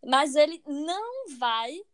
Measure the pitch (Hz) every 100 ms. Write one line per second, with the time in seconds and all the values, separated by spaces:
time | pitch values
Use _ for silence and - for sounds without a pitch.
0 | 233 262 302 277 302 330 - 285 311 370
1 | 453 523 480 254 240 226 233 320 415